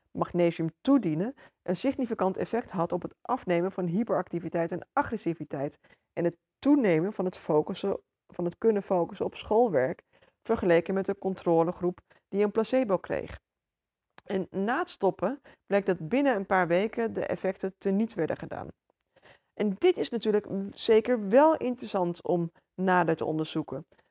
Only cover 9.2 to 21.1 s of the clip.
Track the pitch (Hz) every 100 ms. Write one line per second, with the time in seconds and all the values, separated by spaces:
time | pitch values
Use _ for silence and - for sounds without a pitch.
9.2 | - - - 220 240 147 131 - _ _
10.2 | _ _ - 226 190 170 175 190 196 196
11.2 | 190 190 180 165 165 - 175 - _ _
12.2 | _ 196 208 226 220 254 226 180 - -
13.2 | - - _ _ _ _ _ _ _ -
14.2 | - 196 - 190 202 277 359 - 190 175
15.2 | 190 277 - - - 202 196 180 156 262
16.2 | 277 208 196 190 165 175 220 - 226 196
17.2 | - 175 185 - 190 - 202 196 226 -
18.2 | 156 - - - - - _ _ _ _
19.2 | - _ _ - 208 190 370 - 277 233
20.2 | 220 208 - 196 196 - - 220 226